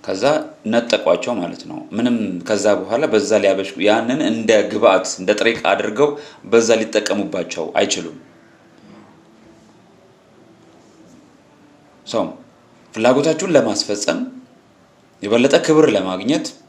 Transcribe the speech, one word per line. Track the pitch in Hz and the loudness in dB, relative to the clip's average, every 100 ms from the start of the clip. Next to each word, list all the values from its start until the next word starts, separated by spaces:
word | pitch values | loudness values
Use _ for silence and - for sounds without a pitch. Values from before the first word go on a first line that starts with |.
ከዛ | - 98 127 151 - - 110 | -6 -2 0 0 -4 -10 -2
ነጠቋቸው | 117 120 - - 87 - | -2 2 0 2 0 0
ማለት | 113 85 - | -4 -6 -10
ነው። | - - - | -14 -16 -10
ምንም | 104 123 117 101 90 | -2 0 0 -2 -6
ከዛ | 87 104 101 | -4 0 2
በኋላ | 95 95 117 156 | 0 0 -2 2
በዛ | 107 101 107 | 0 2 2
ሊያበሽቁ፣ | 98 95 92 - | 2 0 -4 0
ያንን | 101 110 117 143 107 | 2 2 0 -2 -2
እንደ | 160 110 107 98 | -2 2 2 2
ግብአት፣ | 104 110 98 - | 2 4 4 0
እንደ | - 92 | -6 -2
ጥሬ | 104 117 | 2 0
ዕቃ | 113 87 | 0 0
አድርገው | - 107 107 147 147 - - | 0 -2 0 0 0 -14 -20
በዛ | 98 117 113 110 | 0 2 4 0
ሊጠቀሙባቸው | 107 - - 101 90 95 82 - 82 | 2 -2 -2 -4 -4 -6 -8 -8 -4
አይችሉም። | - 101 98 82 76 - _ _ _ _ _ - - - - _ _ - - _ _ _ _ _ _ _ _ - _ _ 339 _ 330 320 277 302 _ _ _ _ _ _ _ - | -2 -2 -4 -8 -14 -20 _ _ _ _ _ -20 -20 -20 -20 _ _ -20 -20 _ _ _ _ _ _ _ _ -20 _ _ _ _ _ -20 -20 _ _ _ _ _ _ _ _ -6
ሰው | 113 85 - - _ _ _ _ | -4 -4 -10 -20 _ _ _ _
ፍላጎታችሁን | 110 117 131 156 156 190 | 0 2 4 2 -2 2
ለማስፈጸም፣ | 147 113 98 - 104 - - 254 - - _ _ _ _ _ _ _ | 2 2 -2 -4 -4 -2 -4 -6 -12 -20 _ _ _ _ _ _ _
የበለጠ | 101 117 131 170 | 0 2 4 2
ክብር | 165 156 156 | 4 4 4
ለማግኘት፣ | 101 92 92 107 160 156 - | 2 -2 -4 -2 -2 -4 -14